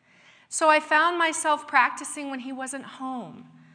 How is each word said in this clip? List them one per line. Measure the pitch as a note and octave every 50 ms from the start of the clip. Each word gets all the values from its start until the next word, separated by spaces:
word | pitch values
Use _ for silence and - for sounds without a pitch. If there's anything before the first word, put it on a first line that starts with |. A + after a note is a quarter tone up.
| _ _ _ _ _ _ _ _ _ -
So | - - E4 D#4
I | D4+ D4+
found | D4+ D#4 D#4 D4+ D#4+ E4+ F4 F4
myself | E4 D#4+ D4+ - - D#4+ D4 D4 -
practicing | - - C#4 A#3+ D4 - - D4+ - - D4+ D4 C#4
when | C4+ C4
he | A#3+ C4+ C4+
wasn't | B3+ C4 B3+ C#4 C#4 A#3
home, | A#3 - - C4 C4 C4 B3 G#3 D#3+ - - - - - - - _ _